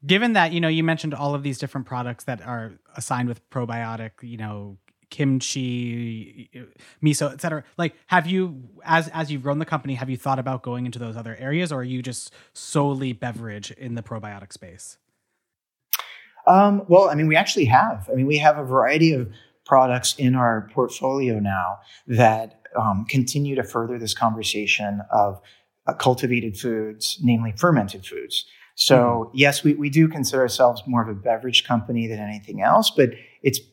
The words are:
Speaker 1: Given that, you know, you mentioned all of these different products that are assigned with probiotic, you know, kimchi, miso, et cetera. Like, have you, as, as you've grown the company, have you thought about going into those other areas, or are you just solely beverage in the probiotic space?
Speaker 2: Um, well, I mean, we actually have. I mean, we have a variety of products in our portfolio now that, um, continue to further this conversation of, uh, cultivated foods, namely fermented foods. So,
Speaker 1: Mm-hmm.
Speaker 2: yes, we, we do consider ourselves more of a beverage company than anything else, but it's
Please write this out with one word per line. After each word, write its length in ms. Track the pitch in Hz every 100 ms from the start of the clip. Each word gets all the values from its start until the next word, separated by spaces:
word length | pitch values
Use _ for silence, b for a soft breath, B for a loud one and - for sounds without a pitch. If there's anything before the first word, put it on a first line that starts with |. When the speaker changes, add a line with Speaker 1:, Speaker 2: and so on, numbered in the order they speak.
| 139
Speaker 1:
Given 280 | 185 233
that, 180 | 214 165
you 80 | 170
know, 80 | 165
you 160 | 160
mentioned 300 | 165 160 156 143
all 180 | 143
of 80 | 143
these 160 | 139 131
different 300 | 139 139 123
products 380 | 127 123 117 -
that 160 | 120 87
are 280 | 120 113 - _ -
assigned 320 | - 127 123
with 200 | 117 _
probiotic, 640 | - 120 117 117 113 110 _
you 160 | 120 117
know, 400 | 107 104 101 98 _ _ _
kimchi, 1400 | - 143 131 123 135 127 123 120 117 120 110 - - 117 123 123 _ b b
miso, 280 | 151 143 147
et 100 | 135
cetera. 220 | 175 156 127 b
Like, 180 | 165 b b
have 200 | 180 165
you, 340 | 185 185 139 123 -
as, 240 | - 165 160
as 220 | 160 156
you've 120 | 147
grown 160 | 131 143
the 60 | 160
company, 300 | 156 139 131
have 140 | 131
you 80 | 127
thought 220 | 139 135
about 220 | 131 127
going 220 | 127 123 123
into 140 | 117
those 160 | 117 113
other 200 | 113 113
areas, 320 | 131 156 175
or 80 | 143
are 40 |
you 180 | 123 127
just 320 | 127 120 - b b
solely 600 | - - 160 143 139 131
beverage 580 | 120 123 110 113 104 104
in 240 | 107 131 117
the 80 |
probiotic 480 | 107 113 104 101 98
space? 440 | - 92 90 - - _ _ _ _ _ _ _ _ _ B B B B B -
Speaker 2:
Um, 360 | 185 202 202 190
well, 220 | 175 196
I 60 | 147
mean, 120 | 156
we 80 | 156
actually 300 | 202 - 143
have. 440 | 151 220 104 92
I 40 | 131
mean, 120 | 135
we 100 | 151
have 200 | 151 151
a 60 |
variety 500 | 135 131 120 151 160
of 160 | 143 113 b b b -
products 500 | 139 131 123 - -
in 180 | 127 127
our 340 | 123 113 95
portfolio 680 | - 120 - 131 135 131 107
now 400 | 101 95 90 98 b b -
that, 540 | 120 117 110 113 _ - -
um, 260 | 110 98 113
continue 460 | 135 123 147 143 131
to 80 |
further 340 | 110 123 117 123
this 160 | 113
conversation 880 | - 117 110 104 104 104 - 104 101 -
of, 300 | 110 101 98 b b b _ -
uh, 60 |
cultivated 640 | - - 127 127 123 117 95
foods, 600 | 120 113 107 107 - -
namely 300 | 127 117 113 107
fermented 480 | 175 151 101 98 92
foods. 400 | 78 62 - - b b b
So, 200 | - 131
Speaker 1:
Mm-hmm. 400 | 123 120 117 131
Speaker 2:
yes, 260 | 143 143
we, 100 | 156
we 160 | 147 147
do 180 | 143 160
consider 340 | 160 127 135
ourselves 420 | 127 - 127 120 -
more 160 | 120
of 60 | 110
a 60 |
beverage 520 | 101 104 135 127 120 -
company 420 | 120 113 117 113
than 120 | 107
anything 420 | 104 107 98 -
else, 300 | 117 175 220
but 200 | - 127 B B B
it's 180 | 139 123 -